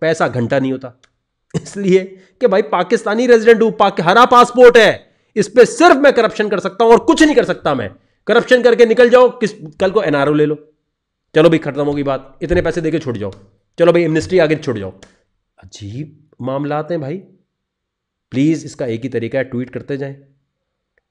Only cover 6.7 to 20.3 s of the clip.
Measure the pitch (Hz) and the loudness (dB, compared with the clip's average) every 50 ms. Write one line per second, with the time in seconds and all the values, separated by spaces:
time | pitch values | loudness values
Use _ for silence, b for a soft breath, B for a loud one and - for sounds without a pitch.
6.7 | 190 - 233 226 233 226 226 - 320 - 320 302 - 240 185 180 170 - - 160 | -4 0 4 4 4 4 4 0 0 2 2 2 2 0 0 -2 -4 -6 -4 -4
7.7 | 143 127 107 95 - _ _ _ _ _ _ - 214 240 233 - 254 247 226 240 | -4 -4 -6 -10 -12 _ _ _ _ _ _ -2 0 0 2 2 2 2 4 2
8.7 | 233 196 233 220 214 214 247 240 240 247 254 240 247 - 233 185 - - 151 160 | 4 4 4 4 4 4 4 4 4 4 4 2 2 -2 -6 -6 -6 -10 -16 -20
9.7 | 151 - 190 190 185 214 202 160 147 143 139 143 151 151 151 151 151 147 - _ | -8 -4 -4 -2 -2 -2 -2 0 -2 0 0 0 0 0 0 -2 -4 -6 -12 _
10.7 | _ _ _ _ _ _ _ _ _ _ _ _ - 156 160 170 165 156 - 147 | _ _ _ _ _ _ _ _ _ _ _ _ 0 2 4 4 4 2 -2 -6
11.7 | 131 143 143 147 143 147 139 139 135 131 - - - _ - 151 170 175 165 165 | -6 -4 -4 -4 -4 -4 -4 -4 -6 -6 -10 -14 -16 _ -8 -4 -2 -2 -2 -2
12.7 | 156 180 160 160 156 165 - 135 113 101 104 98 95 - - _ _ _ _ _ | -4 -6 -4 -4 -4 -6 -6 -8 -8 -8 -10 -12 -12 -16 -20 _ _ _ _ _
13.7 | _ - 170 175 170 175 170 160 156 160 156 - 185 185 160 151 156 143 - 139 | _ 0 2 2 2 2 0 0 -2 -4 -4 -2 0 0 0 0 -2 -4 -4 -6
14.7 | 117 104 98 92 - _ b b b b b _ _ _ _ _ _ _ - 95 | -8 -8 -10 -12 -14 _ b b b b b _ _ _ _ _ _ _ -20 -20
15.7 | - - 104 98 107 131 156 151 - _ _ _ _ - 117 131 135 139 143 143 | -20 -18 -18 -16 -14 -14 -16 -16 -18 _ _ _ _ -14 -10 -8 -8 -6 -6 -6
16.7 | 147 151 151 151 175 165 143 131 160 196 190 _ _ _ _ _ _ _ _ _ | -6 -8 -6 -6 -8 -8 -8 -8 -10 -12 -14 _ _ _ _ _ _ _ _ _
17.7 | _ _ _ _ _ _ _ _ _ _ _ _ - 123 143 156 160 143 135 143 | _ _ _ _ _ _ _ _ _ _ _ _ -6 -2 -2 -2 -2 -4 -6 -12
18.7 | - - 147 123 113 110 123 127 117 117 113 113 127 131 127 131 - 120 127 123 | -12 -10 -8 -8 -8 -8 -10 -8 -8 -8 -8 -6 -6 -8 -8 -8 -8 -10 -12 -12
19.7 | - 123 - - 143 135 139 135 139 139 _ _ | -14 -14 -12 -12 -10 -10 -10 -12 -14 -18 _ _